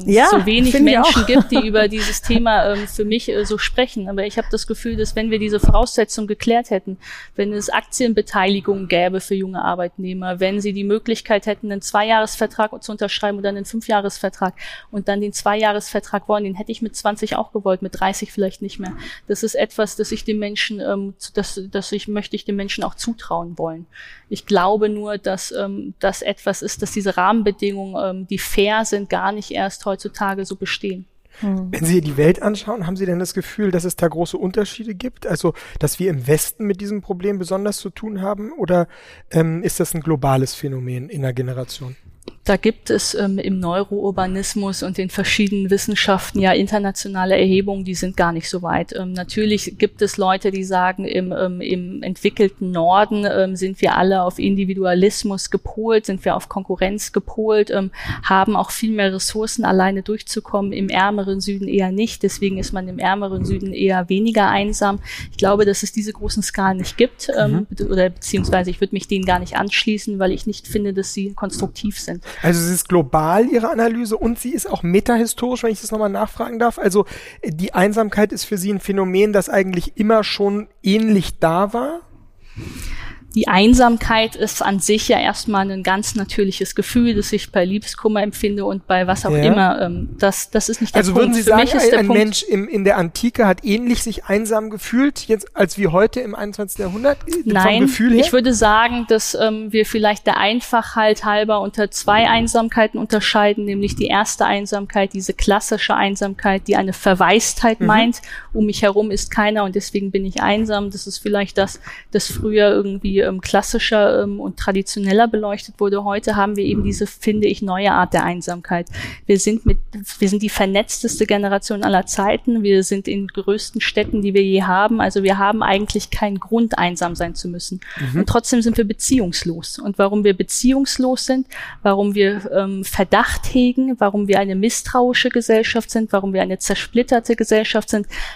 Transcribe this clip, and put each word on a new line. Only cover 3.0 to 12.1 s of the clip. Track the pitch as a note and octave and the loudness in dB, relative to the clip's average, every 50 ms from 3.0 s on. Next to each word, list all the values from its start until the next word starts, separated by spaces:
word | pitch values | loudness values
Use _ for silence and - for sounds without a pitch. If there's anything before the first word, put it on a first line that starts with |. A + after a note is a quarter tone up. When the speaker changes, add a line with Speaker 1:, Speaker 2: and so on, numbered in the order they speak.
| G#3+ | -2
Speaker 2:
mich, | G#3 A3 A#3 - - | 0 0 -2 -2 -2
äh, | G#3 G#3 G#3 | -2 -2 -2
so | G#3 G#3+ G#3 | -2 -2 -2
sprechen. | - - - - B3+ B3 - A3 F#3+ F#3+ | -2 -2 0 0 -2 -2 -2 -6 -8 -6
Aber | G3 G3 G3 | -4 -4 -4
ich | G#3 - A#3 | -4 -4 -4
habe | A3 - | -4 -2
das | - G#3+ - - | -4 -4 -4 -6
Gefühl, | A3 - - A#3 A3+ | -6 -6 -6 -6 -4
dass | G#3+ G#3+ - - A3 | -4 -4 -2 -2 -2
wenn | A3 A3+ | -2 0
wir | A3 G#3+ | 0 0
diese | G#3 G#3+ G#3 G3+ | 0 0 2 4
Voraussetzung | - - G#3 G3 B3 B3 - - G#3+ - - - G#3+ G3+ | 6 8 8 8 6 4 2 0 0 0 -2 -4 -4 -4
geklärt | G#3 - - A#3 A3+ A#3 B3 - | -6 -2 0 2 2 2 2 0
hätten, | A3 F#3+ - G3 F#3+ - - - - - - - - | -2 -4 -2 -6 -10 -12 -14 -18 -18 -18 -20 -10 -6
wenn | - G3+ G3+ | -4 -4 -2
es | G#3 G#3 G3+ - | -2 -4 -4 -2
Aktienbeteiligungen | - A3 - - - - B3+ A#3 G#3+ G#3+ G#3+ - - G#3 F#3+ G3 G3+ G3+ F#3+ - G3 G3 F#3+ F3 | -2 -4 -4 -4 -4 -2 0 2 2 0 0 0 0 0 2 2 0 0 0 -2 -2 -2 -2 0
gäbe | F#3 E3+ F3+ F3+ F#3+ F#3 | 2 2 2 2 0 -2
für | - - G3 | -4 -4 -4
junge | F#3+ F#3+ F#3+ F#3+ - - | -4 -4 -4 -6 -4 -2
Arbeitnehmer, | F3 F3 F3+ F3 F3+ - - F#3 F#3 F#3 F#3 F#3 F#3 F3+ F3+ | -2 -2 -2 -4 -6 -6 -8 -8 -8 -8 -6 -6 -6 -4 -2
wenn | F#3+ F#3+ G3+ G#3 | -2 0 0 -2
sie | G3 G#3 | -2 -4
die | F#3+ G3+ G3 | -4 -2 -2
Möglichkeit | G3+ G#3 A3 - - A3+ - - - A3 G3+ - | 0 -2 -2 0 -2 -4 -4 0 0 0 0 0
hätten, | G#3+ G#3 - - G#3 G3+ | -2 -4 -4 -6 -8 -8
einen | G3 | -8
Zweijahresvertrag | - - - G#3 G#3+ A3 | -6 -2 0 0 2 4